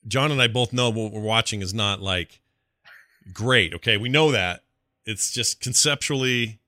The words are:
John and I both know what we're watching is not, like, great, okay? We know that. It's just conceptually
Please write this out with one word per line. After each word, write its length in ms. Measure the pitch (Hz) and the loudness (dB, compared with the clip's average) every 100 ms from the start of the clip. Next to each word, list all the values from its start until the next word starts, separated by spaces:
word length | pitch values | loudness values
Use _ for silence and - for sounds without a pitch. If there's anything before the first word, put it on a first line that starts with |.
| 113 | -2
John 240 | 123 147 | 0 0
and 100 | 139 | 2
I 60 | 120 | 2
both 240 | 113 120 | 2 0
know 160 | 123 123 | 0 0
what 240 | 110 107 | 0 -6
we're 80 | 107 | -4
watching 400 | 107 113 - 107 | 0 0 0 -4
is 120 | 92 | -6
not, 280 | 107 101 98 | -2 -2 -2
like, 400 | 95 92 87 _ _ _ _ _ - - _ _ - | -2 -4 -4 _ _ _ _ _ -20 -20 _ _ -20
great, 420 | 92 113 127 85 85 | -6 2 4 4 -2
okay? 200 | - 104 | 0 0
We 140 | 120 | 2
know 220 | 143 156 | 4 4
that. 300 | 120 90 87 _ _ _ _ - | 4 0 -4 _ _ _ _ -10
It's 260 | 107 - | -6 -4
just 300 | 123 113 - | -2 -2 -2
conceptually 960 | 127 120 151 143 - 139 127 120 117 107 | -2 2 2 0 -2 0 0 0 -2 -6